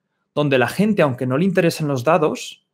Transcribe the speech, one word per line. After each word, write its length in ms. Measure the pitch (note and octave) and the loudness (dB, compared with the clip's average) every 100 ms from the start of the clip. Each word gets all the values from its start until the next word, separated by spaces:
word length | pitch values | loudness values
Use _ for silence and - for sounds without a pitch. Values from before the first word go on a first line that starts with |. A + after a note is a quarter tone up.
| _ _ _ | _ _ _
donde 240 | - D3 C3+ | -2 2 2
la 100 | A#2+ | 2
gente, 340 | - G#3+ G3 | 0 0 2
aunque 240 | D3+ B2 B2+ | 0 0 -2
no 100 | C3 | 0
le 80 | |
interesen 440 | F#3+ F#3 E3+ - D3+ | 0 0 0 -2 -4
los 160 | C3+ | -2
dados 600 | A#2+ D#3 D3+ B3+ - - _ | 0 2 0 -2 -10 -18 _